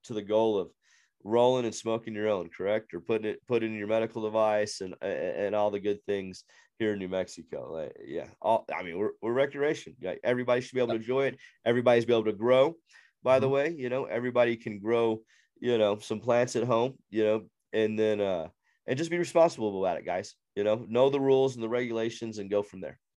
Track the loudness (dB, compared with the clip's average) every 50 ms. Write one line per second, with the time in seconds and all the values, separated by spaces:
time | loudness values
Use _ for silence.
0 | _ -8 -8 -8 -4 0 2 2 4 4 2 0 -4 -6 _ _ _ _ _ _
1 | _ _ _ _ -6 0 2 4 4 4 4 2 0 -2 -4 -6 -4 -4 -4 -4
2 | -4 -6 -6 -2 0 0 0 0 -2 -6 -8 -6 -2 -2 -2 -2 -4 -6 -12 -10
3 | -4 -2 -2 -2 -2 -4 -6 -6 _ -2 -2 0 0 -2 -4 -4 -4 0 0 0
4 | 0 -2 -4 -6 -6 -2 0 2 2 2 2 2 0 -2 -4 -8 -10 -10 -10 -8
5 | -6 -4 -4 -2 -4 -4 -2 -2 -2 0 0 2 0 0 0 -2 -2 -2 -4 -4
6 | -2 -4 -4 -4 -4 -8 -12 -16 -20 _ _ -20 _ _ _ -2 -2 0 0 -2
7 | -4 -4 -2 -4 -4 -4 -8 -18 -14 -12 -10 -10 -10 -8 -8 -8 -8 -8 -10 -14
8 | -14 -8 -8 -8 -8 -10 -12 -4 0 2 2 2 0 -4 -8 -8 -6 -6 -4 -4
9 | -4 -4 -4 -4 -4 -2 2 2 0 0 0 -2 -2 0 -2 -2 -6 -16 -16 -10
10 | -8 -8 -6 -4 -2 -2 0 0 2 0 0 0 0 -2 -2 -2 0 0 0 -4
11 | -2 -2 0 0 0 0 -2 -6 -16 -20 _ _ 0 2 2 4 4 6 4 4
12 | 6 4 4 4 4 0 -2 0 2 4 6 6 6 4 2 _ _ _ _ -20
13 | _ _ _ _ 2 4 4 4 4 2 2 2 0 0 -2 -4 -4 -4 -2 -4
14 | -4 -4 -4 -4 -2 0 2 4 4 4 2 -2 -4 -8 -8 -6 -2 0 2 2
15 | 4 2 0 -2 -6 _ _ _ _ _ _ -6 0 0 2 4 4 2 2 0
16 | -4 -8 -8 -6 0 2 2 2 2 2 0 -2 0 2 2 2 2 0 -4 _
17 | _ -6 0 2 2 4 2 0 -2 -8 _ _ _ -6 -2 0 0 0 2 2
18 | 2 2 2 0 0 -2 -2 -4 -6 -8 _ _ _ _ _ _ -6 -4 -4 -2
19 | -2 -2 -2 -2 -2 2 4 4 4 4 4 0 -2 -2 -2 0 -2 -2 -2 -2
20 | -4 -4 -4 -4 -6 -8 -14 _ _ _ -4 -2 0 0 0 0 -2 -2 2 4
21 | 4 4 4 2 2 4 4 4 4 2 0 -4 -6 -4 -4 -4 -4 -2 -4 -2
22 | -4 -4 -6 -8 -10 -10 -8 -8 -6 -2 0 -2 -2 -2 -10 -14 -14 -14 -14 _
23 | _ _ _